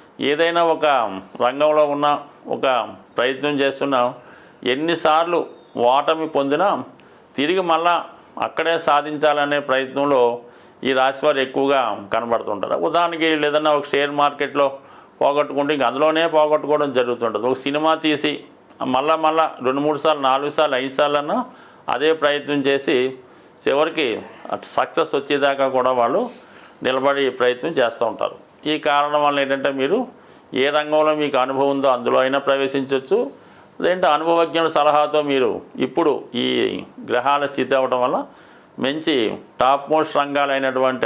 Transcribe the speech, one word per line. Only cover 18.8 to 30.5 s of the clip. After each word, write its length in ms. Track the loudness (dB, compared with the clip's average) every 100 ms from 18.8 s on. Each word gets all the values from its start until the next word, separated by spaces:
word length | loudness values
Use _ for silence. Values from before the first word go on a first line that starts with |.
| -2 -2
మళ్ళా 180 | 0 0
మళ్ళా 200 | 2 2 0 -2 -2
రెండు 140 | 0 0
మూడు 120 | 0
సార్లు, 200 | 0 0 0
నాలుగు 220 | 0 -2 0
సార్లు, 200 | 0 0
ఐదు 120 | -4 0
సార్లు 200 | 0 0
అన్నా 160 | -2 -4 -6 -12 -20 -14 -6
అదే 160 | 0 2 2
ప్రయత్నం 380 | 2 0 -2 -2 0
చేసి 280 | 0 2 0 0 -4 -18 -20 -20 -8
చివరికి 420 | -2 0 0 0 -2 -4 -8 -16 -10 -10 -6 -2
సక్సెస్ 360 | -2 0 -2 -2
వచ్చేదాకా 480 | 0 0 2 2 0 0
కూడా 160 | 0 2
వాళ్ళు 200 | 2 0 -4 -8 -20 -20 -20 -6 -2
నిలబడి 380 | 0 0 0 0 0
ప్రయత్నం 320 | 0 0 -2 0
చేస్తూ 240 | 0 0 -4
ఉంటారు. 240 | -4 -6 -8 -20 _ -4
ఈ 20 | -2 0
కారణం 320 | 0 2 2 2
వల్ల 120 | 0
ఏంటంటే 260 | 0 0 -2 0
మీరు 180 | 0 0 -4 -12 -20 -20 -8